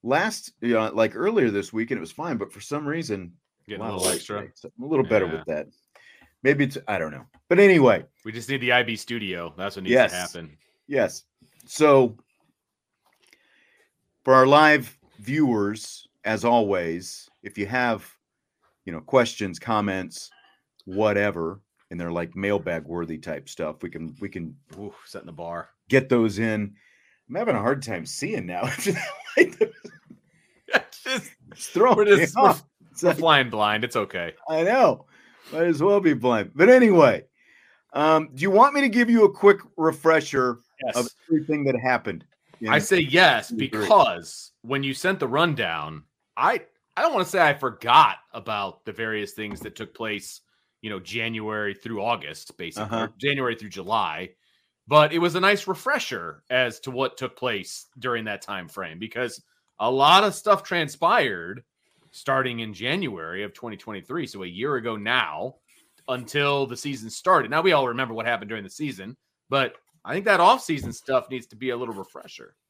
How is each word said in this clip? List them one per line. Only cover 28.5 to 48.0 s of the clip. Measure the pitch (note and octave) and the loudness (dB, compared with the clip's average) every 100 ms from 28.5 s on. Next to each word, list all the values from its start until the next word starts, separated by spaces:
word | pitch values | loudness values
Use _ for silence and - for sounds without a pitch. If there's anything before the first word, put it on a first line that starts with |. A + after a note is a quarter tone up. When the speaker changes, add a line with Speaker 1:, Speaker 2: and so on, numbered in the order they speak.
| F2 | -6
Speaker 1:
<laughs> | |
after | B2 - G#3 | -6 -4 -4
that | F3 - - - - | -4 -8 -12 -6 2
light. | - - | 2 2
Speaker 2:
<laughs> | G#4+ - - - _ - _ _ _ _ - - - - | -4 -4 -20 -20 _ -20 _ _ _ _ -2 -2 -2 -16
Just, | - - - _ _ | -6 -6 -6 _ _
Speaker 1:
It's | - - | -18 -6
throwing | F3 A#3+ G#3+ | 2 4 6
Speaker 2:
we're | G#3 | 6
just, | G3 E3+ G#3+ | 6 4 4
Speaker 1:
me | |
Speaker 2:
we're, | C4+ | 4
Speaker 1:
off. | - _ _ _ | 4 _ _ _
It's | - | -2
Speaker 2:
we're | E3+ | 0
Speaker 1:
like, | D3 | 2
Speaker 2:
flying | E3 C#3+ B2+ | 4 4 4
blind. | G#2+ G#2 G#2+ | 0 0 0
It's | A#2 A#2 | -2 -2
okay. | G2+ F2+ E2+ - - | -4 -6 -8 -10 -4
Speaker 1:
I | D#3+ | -2
know. | E3+ B3+ G3+ A#2 - _ _ _ - | 2 4 4 2 -10 _ _ _ -12
Might | D#3 E3+ | -2 0
as | D3 | 2
well | F3+ G3+ | 4 4
be | F#3 | 4
blind. | C#3 B2 A2+ F#2+ C3+ | 2 2 0 -2 4
But | G3 | 8
anyway, | B3+ A#3 F3+ C3+ F#2 - _ _ _ _ _ _ | 8 8 8 8 6 -6 _ _ _ _ _ _
um, | C#3+ D3+ D#3 D3+ | 0 4 4 2
do | C3 | -4
you | F#3 | 2
want | G3 C4+ | 6 6
me | C#4+ | 6
to | C#4 | 2
give | A3+ A#3+ | 2 4
you | A#3 G#3 | 6 6
a | |
quick | G3+ G3+ G3+ - - | 8 6 6 0 0
refresher | D#3+ D#3 D#3+ D#3+ C#3+ C3+ B2+ A#2 _ _ B2+ | 0 2 4 4 2 -2 0 -2 _ _ -4
Speaker 2:
Yes. | A#2+ | -4
Speaker 1:
of | A#2+ _ - | -4 _ -4
everything | D#3+ D3+ D3+ C3+ | -2 -2 -2 -2
that | B2 | -2
happened | B2+ B2 A2+ F2 - _ _ _ | 0 -2 -2 -10 -12 _ _ _
in | A2 | 0
Speaker 2:
I | D3 | 0
say | - F#3 | 2 0
yes, | D3 E3 F3+ A#2+ - | 2 6 6 4 -2
Speaker 1:
twenty-three? | A2 - - | -6 -4 -2
Speaker 2:
because | - G3+ B2+ F2 E2 - - _ | 4 6 4 0 -12 -18 -20 _
when | A2+ C#3 | -8 -4
you | C#3 | -4
sent | C3 F3+ F#3+ | -4 -4 -2
the | C3 | -2
rundown, | C3+ E3+ B2+ F#2+ D#2+ D2+ D#2 _ _ _ - | 0 0 -2 -4 -6 -8 -14 _ _ _ -2
I, | D3+ A3+ - _ _ - | -2 -2 -8 _ _ -4
I | |
don't | D#4+ | -2
wanna | B3+ F3+ | -2 -2
say | F#3+ | 2
I | D#3+ | 2
forgot | C#3+ C3 G#2+ A#2 C3+ | 2 -6 -6 4 6